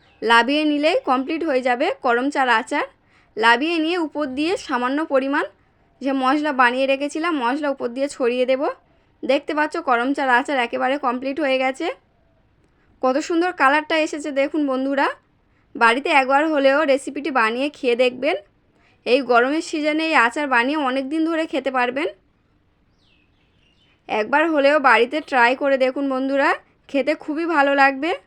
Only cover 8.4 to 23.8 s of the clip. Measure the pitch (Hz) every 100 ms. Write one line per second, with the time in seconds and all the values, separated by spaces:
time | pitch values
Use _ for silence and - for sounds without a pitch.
8.4 | 247 262 320 539 _ _ _ _ 226 285
9.4 | 285 302 302 339 320 233 254 285 269 240
10.4 | 277 269 240 254 254 285 254 247 269 277
11.4 | 285 262 262 262 330 539 _ _ _ _
12.4 | _ _ _ _ _ _ 254 262 302 330
13.4 | 359 359 269 294 302 320 311 311 302 269
14.4 | 285 311 285 262 269 277 320 571 _ _
15.4 | _ _ _ - 226 240 349 294 262 277
16.4 | 320 302 269 285 311 269 - 285 302 262
17.4 | 220 240 285 - 254 233 254 254 277 480
18.4 | - _ _ _ _ _ 214 254 247 233
19.4 | 254 311 320 320 302 302 320 285 233 302
20.4 | 294 240 247 311 262 269 262 320 320 320
21.4 | 320 302 262 262 247 262 349 605 _ _
22.4 | _ _ _ _ _ _ _ _ _ _
23.4 | _ _ _ _